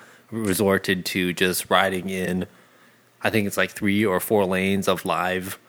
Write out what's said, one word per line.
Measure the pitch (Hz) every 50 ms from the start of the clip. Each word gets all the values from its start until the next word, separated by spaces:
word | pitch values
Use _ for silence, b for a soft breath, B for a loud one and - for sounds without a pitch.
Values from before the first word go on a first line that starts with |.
| B B B B B B
we | 110 113
resorted | 110 101 92 110 107 98 98 95 - - 95 92 85
to | - - 98 90 90
just | 87 - 92 90 87 - - -
riding | 113 104 98 95 95 92 85 98
in, | 95 92 92 87 92 92 - - b b b b b b b b b b b b b -
I | - 107
think | 110 110 101
it's, | 98 -
like, | 98 92 92
three | - - 110 101 98 104 110
or | 101 90 90
four | - - 113 104 98
lanes | 90 92 92 95 98 98 98 92 101
of | 92 85 -
live | 92 82 82 87 92 92 92 92 95 - - _